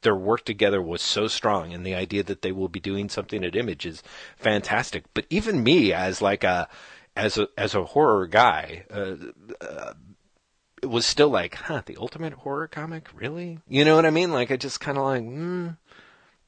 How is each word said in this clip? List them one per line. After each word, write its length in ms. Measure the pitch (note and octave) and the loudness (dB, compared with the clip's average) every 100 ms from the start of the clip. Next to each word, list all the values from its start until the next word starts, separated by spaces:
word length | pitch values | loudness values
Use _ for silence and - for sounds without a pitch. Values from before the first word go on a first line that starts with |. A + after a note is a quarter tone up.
their 140 | A#2 G2 | 2 2
work 280 | F#2+ A#2 | 2 0
together 380 | - G#2 G#2 G2 | -2 0 2 2
was 200 | E2+ E2+ | -2 -4
so 260 | - - G#2+ | -2 -2 -2
strong, 460 | - A2+ G2+ E2+ | -2 0 0 -2
and 120 | F2 F#2 | -8 -6
the 100 | F#2 | -4
idea 280 | F#2 G2+ | -2 -2
that 180 | G2 G2 | -4 -4
they 100 | F#2+ | -6
will 160 | F#2+ F#2+ | -4 -4
be 100 | F#2 | -4
doing 300 | G2 G2 G2+ | -6 -4 -4
something 340 | - G2 G#2+ | -6 -6 -6
at 120 | F2+ F#2 | -4 -2
Image 300 | A#2 E2+ E2+ | -4 -6 -10
is 180 | D#2+ - - - - | -12 -16 -20 -20 -4
fantastic. 720 | A2+ G#2 G2 G#2+ C3 F2 - | 0 0 0 -2 -2 -6 -8
But 120 | - - | -6 -2
even 340 | F3+ A3 F3+ | -2 0 2
me, 300 | A#2 E3+ G#2+ | 4 6 6
as, 280 | E2+ F#2 F#2+ | 2 0 0
like, 220 | G2+ G2+ | 0 2
a, 240 | F#2+ F2+ E2+ - - - _ - | 2 0 -2 -10 -20 -20 _ -4
as 220 | G#2 G#2+ | -2 0
a, 100 | G#2 - | -2 -2
as 180 | G#2 G#2 | -2 -2
a 100 | E2+ | 0
horror 420 | C#3 D3 G#2 F2 | 4 4 4 4
guy, 560 | G2+ A#2+ D#2 D#2 D#2+ - | 4 6 4 -4 -12 -12
uh, 240 | G2+ F#2+ E2+ E2+ - G2+ - | -8 -8 -8 -14 -18 -16 -14
uh, 320 | - - G#1 - D2 - _ _ _ _ _ _ | -12 -12 -12 -14 -20 -20 _ _ _ _ _ _
it 60 | C3+ | -4
was 180 | A#2 A2+ | 0 0
still 240 | - D3 | 4 4
like, 260 | A2 E2+ - | 4 -2 -6
"Huh, 260 | - D3+ - | -8 -8 -8
the 120 | C3 | -10
Ultimate 360 | B2 D3+ D#3+ | -10 -8 -12
Horror 340 | C#3 C#3+ C#3 D#3+ | -10 -10 -8 -8
comic? 420 | - D#3+ D#3+ - | -10 -10 -12 -14
Really?" 460 | - A2+ E3 F3 E3 - | -10 -8 -8 -10 -12 -2
You 160 | C3+ | 4
know 120 | D3+ D#3+ | 8 8
what 80 | E3 | 8
I 60 | |
mean? 200 | D#3 F3+ | 4 2
Like, 180 | D3 B2 | 0 0
I 40 | C3 | -2
just 220 | C#3 - | -4 -8
kinda 220 | - C#3 | -6 -2
like, 220 | C3+ B2+ | 0 -2
"Hmm." 460 | A2+ C3+ E3+ F3+ E3+ D#3+ _ - - _ _ _ | -4 -8 -6 -6 -6 -10 _ -20 -20 _ _ _